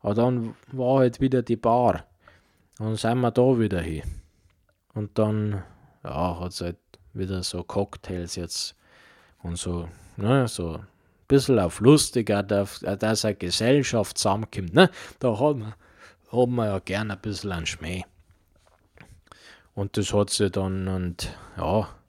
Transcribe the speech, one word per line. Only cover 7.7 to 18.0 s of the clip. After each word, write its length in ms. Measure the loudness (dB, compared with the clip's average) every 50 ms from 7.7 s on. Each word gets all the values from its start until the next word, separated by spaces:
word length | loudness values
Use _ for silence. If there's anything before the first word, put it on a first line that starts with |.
| -4 -4 -4 -4 -6 -16 -12 -10 -8 -8 -8 -8 -8
jetzt 400 | -8 -8 -8 -8 -8 -8 -10 -12 _ _ _ _ _ -20 _ _ _ _ _ _ _
und 160 | -10 -8 -8
so, 320 | -6 -6 -6 -6 -6 -6 -10 -14 -18 -20 -20 -10
ne, 300 | -4 0 2 2 2 2
so 280 | 0 -2 -6 -6 -6 -6
ein 120 | -8 -12 -16 _ _ _ _ _ _ _
bisschen 300 | _ 4 4 6 6 4
auf 220 | 4 4 0 -2 4
lustig, 520 | 6 8 8 8 6 0 -2 -4 0 0
auch 120 | 0 0 0
da-, 180 | 0 0 0
auch 340 | 0 -2 -6 -8 -6 -6 -4
dass 300 | -2 0 0 0 0 0
eine 80 | -2 -2
Gesellschaft 840 | -2 -4 -4 -2 0 2 4 4 4 2 2 0 0 -2 -2 -4 -2
zusammenkommt, 560 | 0 0 0 0 -2 -6 -6 -8 -8 0 4
ne. 160 | 6 6 6 4 -6 -18 -20 -12
Da 220 | _ -2 0 0 2
hat 180 | 2 2 0
man, 160 | 0 -6 -12 -14 _ _ _ _ _ -20 -20 _ _ _ _
hat 180 | 2 2 2 2
man 180 | 2 0 0
ja 100 | 0 -2
gern 320 | -4 -4 -4 -4 -4 -4 -4
ein 100 | -8 -8
bisschen 320 | -8 -8 -8 -6 -6 -6
einen 140 | -6 -4 -6
Schmäh. 380 | -6 -8 -8 -8 -8 -8 -8